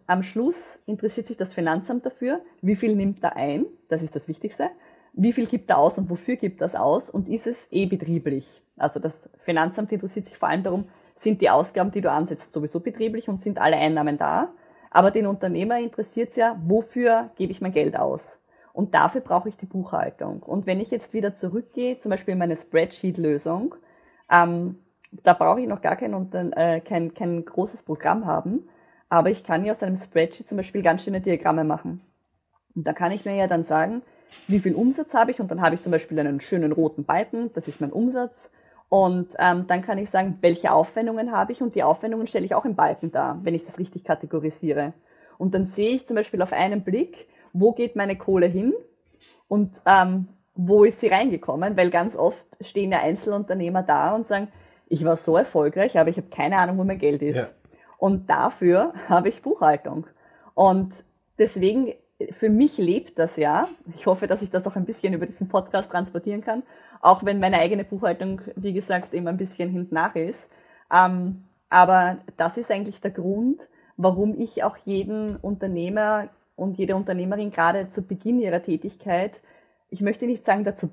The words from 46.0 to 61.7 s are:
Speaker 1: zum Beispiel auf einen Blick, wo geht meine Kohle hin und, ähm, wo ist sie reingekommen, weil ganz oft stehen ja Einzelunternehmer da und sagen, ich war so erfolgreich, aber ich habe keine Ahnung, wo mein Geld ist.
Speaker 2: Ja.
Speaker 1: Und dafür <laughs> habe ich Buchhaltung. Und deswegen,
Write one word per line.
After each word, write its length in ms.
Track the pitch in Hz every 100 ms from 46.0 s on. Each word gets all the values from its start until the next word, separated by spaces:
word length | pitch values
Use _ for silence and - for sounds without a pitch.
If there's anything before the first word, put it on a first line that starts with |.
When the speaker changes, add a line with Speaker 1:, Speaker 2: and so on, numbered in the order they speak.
| -
Speaker 1:
zum 80 | 220
Beispiel 260 | 214 196
auf 120 | 185
einen 300 | - 185 202
Blick, 440 | 190 214 349 - - _ _
wo 180 | 185 208
geht 220 | 233 240 214
meine 200 | 202 190
Kohle 300 | - 190 175
hin 260 | 180 226 453 - _ _ _ _ _ _
und, 340 | 208 196 - -
ähm, 420 | 190 185 190 185 - _ -
wo 280 | 180 208
ist 160 | 208 226
sie 80 | 220
reingekommen, 680 | 190 254 180 - 143 190 190
weil 120 | 180
ganz 260 | 175 196 -
oft 280 | 165 - _ _
stehen 300 | - 196 190
ja 80 | 185
Einzelunternehmer 800 | 151 185 214 202 202 185 175 185
da 300 | 185 147 147
und 140 | 220 226
sagen, 220 | 196 208 - - _ _
ich 180 | 156 160
war 100 | 165
so 200 | - 165
erfolgreich, 600 | - 170 147 180 220 175
aber 120 | 160
ich 80 | 180
habe 120 | -
keine 280 | - 143 190
Ahnung, 200 | 180 190
wo 60 |
mein 140 | 190 190
Geld 220 | 147 143
ist. 140 | 147 131
Speaker 2:
Ja. 100 | 113 _ _ _ _ -
Speaker 1:
Und 320 | 196 190 190
dafür 640 | 151 202 - 180 180 311 -
<laughs> 60 | -
habe 220 | 180 185
ich 120 | -
Buchhaltung. 640 | 269 - 156 143 - 156 165 _ _ _ - -
Und 380 | 196 190 190 - _ _ _ -
deswegen, 560 | 214 196 190